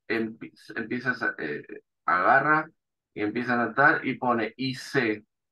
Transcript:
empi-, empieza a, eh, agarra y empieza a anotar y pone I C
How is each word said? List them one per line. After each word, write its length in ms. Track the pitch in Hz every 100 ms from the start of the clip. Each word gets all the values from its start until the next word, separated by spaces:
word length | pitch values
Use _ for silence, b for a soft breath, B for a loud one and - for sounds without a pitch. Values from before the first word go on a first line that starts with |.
| _
empi-, 440 | 113 113 - - - - -
empieza 360 | 110 123 127
a, 220 | 120 107 -
eh, 240 | 76 73 - - _ _
agarra 680 | - 87 95 131 143 156 160 _ _ _ _
y 80 | -
empieza 320 | 104 110 123
a 80 | 120
anotar 440 | 117 110 147 160 131
y 100 | 123
pone 340 | 127 117 110 -
I 160 | 131
C 500 | 131 - 139 113 107 - _ _